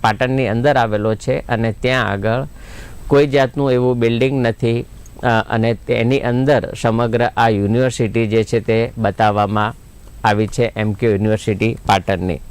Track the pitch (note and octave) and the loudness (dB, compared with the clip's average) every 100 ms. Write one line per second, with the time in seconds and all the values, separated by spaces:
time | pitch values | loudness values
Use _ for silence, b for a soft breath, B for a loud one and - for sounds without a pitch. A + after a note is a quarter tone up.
0 | A2+ G#2+ B2+ C3 A#2+ A2+ C3+ C3+ A#2 G#2+ | 0 0 0 0 0 2 2 2 2 0
1 | G#2+ G#2+ - C#3 - A#2 A2+ G2+ B2 C3 | 0 -2 -2 -4 -2 -2 -2 -2 -2 0
2 | G#2+ G2 G#2+ A#2+ C#3+ B B B B B | -2 -2 -2 -2 -6 B B B B B
3 | - C#3 C#3+ C#3 C3 C#3+ C#3 B2+ B2 B2 | 0 2 4 2 0 0 0 2 2 2
4 | A#2 A#2 C3 C#3 A#2 A2 A#2+ A#2 - - | 2 2 0 2 0 0 0 -2 -4 -16
5 | - - B2 A2+ A2 A#2 A2+ A2+ - A#2 | -20 -4 0 0 0 0 0 -2 -2 0
6 | A#2 C3+ B2 B2 C3+ C3 - - A#2 A2+ | 2 0 0 0 2 2 0 -2 0 0
7 | A#2 A2+ A#2+ - A#2 G#2 G2+ A#2 C3 - | 0 0 0 2 2 2 2 2 0 0
8 | A2+ A2+ A2+ A2+ G#2+ A#2 G2 A2+ A#2+ - | -2 0 0 0 2 -2 0 0 0 -2
9 | G#2+ F#2+ G#2+ G#2 G2+ G#2+ G#2+ - - - | -4 2 2 2 0 0 -2 -6 -20 -20
10 | - - A2+ G#2 A2 - A#2 - G#2+ G2 | -20 -2 0 2 0 0 -2 -2 -4 0
11 | A#2 G2+ G#2+ G#2+ - G2+ A2+ - - A2 | 0 0 0 0 -2 -2 -2 -2 0 0
12 | F2 F#2+ F2+ D2+ - | 0 -2 -2 -4 -8